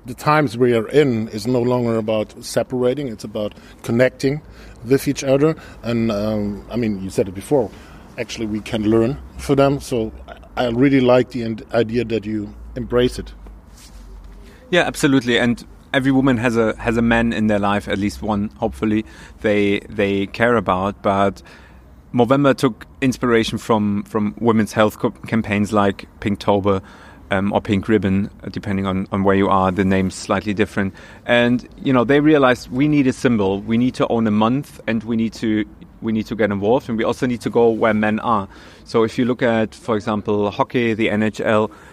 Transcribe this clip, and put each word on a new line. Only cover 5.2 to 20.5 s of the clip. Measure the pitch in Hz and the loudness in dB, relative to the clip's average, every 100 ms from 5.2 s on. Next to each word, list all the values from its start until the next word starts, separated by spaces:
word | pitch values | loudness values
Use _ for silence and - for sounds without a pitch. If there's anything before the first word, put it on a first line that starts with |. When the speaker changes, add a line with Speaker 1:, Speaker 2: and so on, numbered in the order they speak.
Speaker 1:
other. | 135 139 151 156 - - | 0 2 2 -2 -10 -12
And, | 113 117 113 | -4 -2 0
um, | 101 107 107 101 98 - | -2 -2 -2 -4 -8 -8
I | 113 | -4
mean, | 113 98 | -4 -4
you | 95 | -6
said | 110 107 | -4 -4
it | 92 | -4
before, | - 143 98 - - - - - | 0 0 0 -8 -20 -20 -18 -12
actually | 117 - 110 | -10 -8 -6
we | 107 | -6
can | - 113 | -6 -2
learn | 104 113 113 143 - - | 2 4 2 -2 -10 -10
for | - | 0
them. | 135 139 139 | 2 4 2
So | - 120 110 - - - - - | -4 -4 -4 -8 -20 -20 -12 -4
I, | |
I | 123 | -2
really | 117 139 135 | 2 4 4
like | 123 127 120 | 6 4 2
the | 123 | -4
ind-, | 113 110 - | -6 -8 -2
idea | 113 110 120 113 | 0 0 -2 -2
that | 113 104 | -4 -4
you | 107 104 - - | -6 -6 -12 -14
embrace | - 107 120 127 - | -10 -2 2 2 -2
it. | - - - - - - - - - - - - - - - | -14 -16 -20 -20 -20 -20 -20 -20 -20 -20 -20 -20 -20 -18 0
Speaker 2:
Yeah, | 175 | 0
absolutely. | 143 - 151 135 123 117 | 0 0 2 2 4 2
And | 120 117 - - - | 2 0 -8 -20 -4
every | 135 131 | 0 2
woman | 131 135 120 | 2 2 2
has | 123 113 | 0 2
a, | 110 - | 0 0
has | 120 117 | -2 0
a | |
man | 117 117 117 | 2 2 0
in | 95 107 | 0 0
their | 104 | 0
life, | 101 104 - | 0 -2 -4
at | 98 | -4
least | 104 - | -4 -4
one, | 101 104 104 - | -4 -4 -4 -6
hopefully, | 113 - 110 107 - - - - | -6 -4 -2 -2 -4 -16 -20 -6
they, | 110 104 101 101 - | -2 0 0 -2 -6
they | 104 101 98 98 | -4 -2 -2 -4
care | - 117 | -2 0